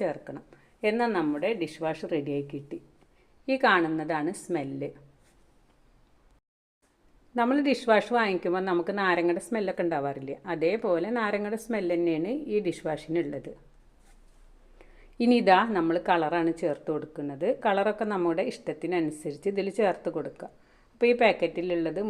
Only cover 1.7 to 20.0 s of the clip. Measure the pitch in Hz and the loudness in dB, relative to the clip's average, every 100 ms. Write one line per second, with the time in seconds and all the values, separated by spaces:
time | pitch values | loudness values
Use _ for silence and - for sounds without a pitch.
1.7 | - 160 156 175 165 143 143 143 143 - | -4 -4 -4 -2 -2 -2 -4 -4 -10 -10
2.7 | - - _ _ _ _ _ - 262 254 | -14 -14 _ _ _ _ _ -2 2 4
3.7 | 185 165 160 156 156 151 190 - 165 135 | 4 2 -2 -2 -2 -2 -6 -4 -4 -4
4.7 | 139 143 - - _ _ _ _ _ _ | -6 -8 -10 -20 _ _ _ _ _ _
5.7 | _ _ _ _ _ _ _ _ _ _ | _ _ _ _ _ _ _ _ _ _
6.7 | _ _ _ _ - _ 240 240 285 285 | _ _ _ _ -20 _ 0 2 4 4
7.7 | 240 - 214 208 240 214 180 180 185 190 | 2 4 4 4 2 2 0 0 0 0
8.7 | 175 170 202 190 175 170 175 - 226 190 | -2 0 0 2 4 2 0 -2 -2 -2
9.7 | 185 175 156 139 135 135 135 196 160 160 | -2 -2 0 -2 -6 -8 -10 -6 0 0
10.7 | 220 220 170 190 240 214 208 208 220 220 | 2 0 0 0 -2 0 -2 -2 -6 -4
11.7 | 220 175 170 170 160 180 285 294 208 180 | -2 0 2 2 2 -2 -4 -2 -2 -2
12.7 | 165 160 151 - 170 143 139 - - - | -4 -4 -6 -4 -4 -2 -6 -12 -18 -20
13.7 | - - _ - - - - - - - | -20 -20 _ -20 -20 -20 -20 -20 -20 -20
14.7 | - - - - - 240 240 196 185 226 | -20 -20 -20 -14 0 4 6 8 6 6
15.7 | 196 165 170 170 175 151 170 165 160 175 | 0 2 0 2 2 2 2 0 0 -2
16.7 | 143 - 151 151 - 143 139 185 277 226 | -4 -4 -6 -6 -10 -8 -4 -2 0 0
17.7 | 196 208 208 214 196 170 165 233 - - | 2 0 0 -2 0 0 0 -2 -4 -8
18.7 | 151 165 175 156 151 156 143 196 196 190 | -6 -2 -2 -2 -4 -10 -6 -4 -2 -4
19.7 | 175 160 - | 0 0 0